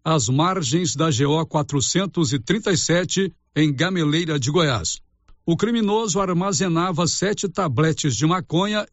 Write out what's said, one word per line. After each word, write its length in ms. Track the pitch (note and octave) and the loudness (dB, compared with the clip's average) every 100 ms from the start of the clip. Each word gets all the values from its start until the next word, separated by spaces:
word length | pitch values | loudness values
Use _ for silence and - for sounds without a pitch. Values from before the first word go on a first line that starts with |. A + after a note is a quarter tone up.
| D#3+ | 0
às 220 | D#3+ A#2+ | 0 2
margens 680 | C3 E3+ F#3 C3+ D#3+ F3 C3+ | 2 2 0 0 0 0 0
da 140 | D#3+ | 0
G 160 | A#2+ C#3 | 2 2
O 180 | D#3 D#3+ | 0 0
quatrocentos 840 | D#3 C#3+ C#3+ - F3 G3 - C#3+ | -2 -2 -2 0 0 -2 0 0
e 60 | C#3 | -2
trinta 340 | - G#3 G#3+ | 0 -2 2
e 60 | F3 | 0
sete, 560 | - E3+ F3+ - F#3+ - _ D3 | 2 0 0 -2 -2 -4 _ 0
em 180 | D#3 | 0
Gameleira 640 | C3+ E3+ F#3 D3 D#3 E3+ D3 | 2 0 0 0 0 0 -2
de 120 | C3 | 0
Goiás. 480 | D#3+ D#3 A2+ E2 - - _ _ - | 2 2 0 -4 -8 -12 _ _ -10
O 140 | - E3 | -2 0
criminoso 600 | G#3+ A#3 G#3 G#3+ A3+ F3+ | 0 0 2 0 0 -2
armazenava 880 | F#3+ F3 G3 G3+ G3 E3 F#3 E3 E3+ | 0 0 0 0 0 0 0 0 -2
sete 420 | - F#3+ G#3 G3 | 0 -2 -2 -4
tabletes 680 | - F3 A#2+ D#3+ D3+ D3+ A#2 | -2 -2 2 0 0 -2 0
de 80 | D#3 | 0
maconha 580 | F#3 - D#3+ G3+ G#3+ G#3 | 0 0 -2 0 -2 -6